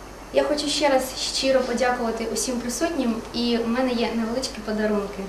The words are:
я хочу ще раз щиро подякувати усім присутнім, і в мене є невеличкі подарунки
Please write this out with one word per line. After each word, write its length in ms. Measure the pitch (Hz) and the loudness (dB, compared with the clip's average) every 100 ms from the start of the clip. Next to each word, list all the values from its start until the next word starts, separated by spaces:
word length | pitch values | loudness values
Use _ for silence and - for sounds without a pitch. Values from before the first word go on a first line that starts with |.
| - - - | -16 -16 -2
я 120 | - | 2
хочу 240 | 277 294 302 | 2 0 0
ще 200 | - 294 | 2 4
раз 140 | 262 - - | 4 2 -4
щиро 420 | - - 269 262 | -4 0 4 4
подякувати 680 | 240 233 247 247 226 226 226 | 2 2 2 2 0 -2 -2
усім 280 | 214 - 240 | -2 -2 -2
присутнім, 560 | 240 - 330 269 240 226 - | -4 -2 0 0 0 -2 -4
і 220 | 240 240 233 | -2 2 2
в 120 | 226 | 2
мене 240 | 247 262 | 0 2
є 160 | 233 226 | 2 0
невеличкі 440 | 226 226 254 254 - | 0 -2 -2 -4 -6
подарунки 580 | 214 208 214 208 196 190 | -4 0 0 0 -2 -6